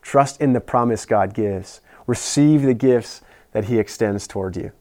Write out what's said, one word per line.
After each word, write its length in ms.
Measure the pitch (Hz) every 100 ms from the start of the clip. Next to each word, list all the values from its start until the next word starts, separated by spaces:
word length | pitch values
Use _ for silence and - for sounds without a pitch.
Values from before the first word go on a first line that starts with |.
Trust 380 | - 139 139 -
in 140 | 147
the 80 | 123
promise 440 | - 127 120 110 -
God 280 | 110 98
gives. 480 | 101 104 95 92 - _ - -
Receive 540 | 120 - - 147 151
the 120 | 139
gifts 480 | 117 131 120 113 - _ _ _
that 140 | 110 104
he 140 | 117
extends 480 | 104 - 110 101 -
toward 280 | 104 95 90
you. 160 | 101 -